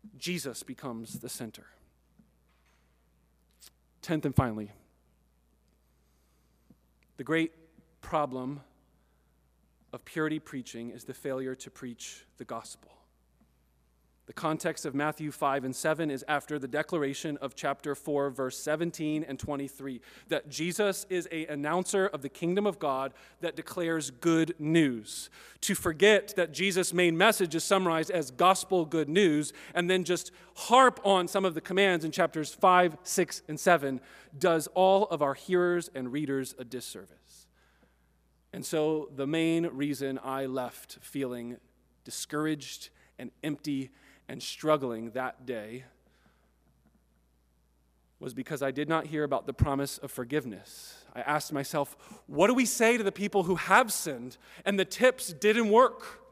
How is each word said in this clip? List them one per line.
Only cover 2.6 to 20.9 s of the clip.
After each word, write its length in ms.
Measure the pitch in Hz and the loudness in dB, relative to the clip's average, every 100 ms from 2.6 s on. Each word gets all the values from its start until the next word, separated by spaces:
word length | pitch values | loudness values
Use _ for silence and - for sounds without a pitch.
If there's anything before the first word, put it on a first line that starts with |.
| _ _ _ _ _ _ _ _ _ _ - _ _ _ | _ _ _ _ _ _ _ _ _ _ -20 _ _ _
Tenth 220 | - 156 | -4 -2
and 100 | 147 | 2
finally, 380 | - 127 107 104 - _ _ _ _ _ _ _ _ _ _ _ _ _ _ _ _ _ _ _ _ _ _ _ - | 2 0 -2 -10 -14 _ _ _ _ _ _ _ _ _ _ _ _ _ _ _ _ _ _ _ _ _ _ _ -14
the 60 | |
great 280 | 131 160 165 _ _ _ _ _ | -2 0 0 _ _ _ _ _
problem 600 | - 160 147 127 127 143 - _ _ _ _ _ _ _ _ _ _ _ _ | -6 -2 -2 -4 -8 -10 -14 _ _ _ _ _ _ _ _ _ _ _ _
of 120 | 123 | -18
purity 340 | - 165 156 156 | -10 -2 -2 -2
preaching 520 | 151 139 120 117 117 | -8 -12 -12 -12 -12
is 140 | 117 | -12
the 100 | - | -16
failure 400 | 127 139 131 131 | -10 -8 -6 -6
to 160 | 127 - | -10 -14
preach 560 | - 123 117 - - _ _ | -14 -14 -14 -16 -18 _ _
the 80 | |
gospel. 460 | 123 117 - - - _ _ _ _ _ _ _ _ _ _ _ _ _ - | -12 -12 -12 -20 -20 _ _ _ _ _ _ _ _ _ _ _ _ _ -18
The 60 | |
context 500 | - 165 156 175 156 | -6 -4 -2 -4 -4
of 100 | 156 | -6
Matthew 360 | 135 151 147 151 | -2 -2 -4 -8
five 340 | - 143 139 | -2 0 0
and 100 | 131 | -4
seven 360 | 131 160 156 160 | -4 -2 0 -2
is 140 | 135 120 | -4 -2
after 320 | 147 - 151 | -2 -2 -8
the 100 | 131 | -4
declaration 680 | 143 151 175 139 135 160 143 | -4 -2 -2 -2 -4 -6 -6
of 160 | 139 | -8
chapter 400 | - 147 143 151 | -6 -6 -4 -6
four, 340 | 139 - 143 139 | -8 -2 -2 -2
verse 300 | 127 131 - | -4 -6 -6
seventeen 640 | - 156 170 160 151 151 | -4 -2 -2 -4 -4 -4
and 160 | 160 135 | -6 -8
twenty-three, 640 | - 143 139 - 139 123 - - - | -6 -6 -8 -10 -12 -12 -14 -20 -4
that 220 | 151 156 | -4 -4
Jesus 560 | 127 165 196 208 | -4 -4 0 0